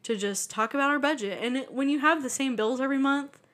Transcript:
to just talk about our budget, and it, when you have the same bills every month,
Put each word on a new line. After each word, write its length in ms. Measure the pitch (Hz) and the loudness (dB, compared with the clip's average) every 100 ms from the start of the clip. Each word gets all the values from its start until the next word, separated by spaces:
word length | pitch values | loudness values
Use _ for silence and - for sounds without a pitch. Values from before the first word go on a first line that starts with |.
to 120 | - 214 | -6 -2
just 340 | 202 196 - | -2 -2 -6
talk 220 | - 226 | -2 -2
about 160 | 277 277 | 2 2
our 80 | 294 | 2
budget, 400 | 277 302 202 180 | 2 0 -4 -4
and 160 | 233 262 | -2 -2
it, 160 | - | -4
when 160 | 247 277 | -2 0
you 100 | 294 | 2
have 220 | 302 330 | 4 2
the 80 | 254 | 0
same 260 | - 269 220 | -2 -2 0
bills 240 | 214 247 | 0 0
every 180 | 269 277 | 0 2
month, 420 | 277 277 277 - _ | 2 2 -2 -14 _